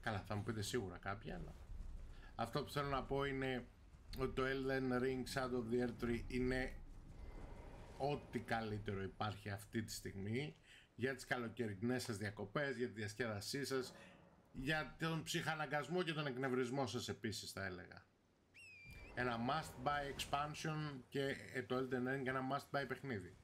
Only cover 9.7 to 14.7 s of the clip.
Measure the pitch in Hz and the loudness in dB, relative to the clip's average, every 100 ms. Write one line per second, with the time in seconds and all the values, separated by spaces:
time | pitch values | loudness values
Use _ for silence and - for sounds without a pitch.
9.7 | 117 110 - - 95 98 113 151 - - | -2 -2 -4 -6 -4 -2 0 -2 -6 -20
10.7 | - - - 127 127 - 131 117 104 113 | -20 -20 -2 -2 -2 -2 0 0 -2 -2
11.7 | 95 117 123 - 104 104 104 101 151 143 | 0 2 2 0 0 -2 -2 -4 0 0
12.7 | 117 120 101 104 - 120 104 - 143 131 | 2 -2 0 -4 0 0 0 -2 -2 0
13.7 | 131 127 - - - - - - - 131 | 0 0 -8 -18 -20 -20 -20 -14 -4 2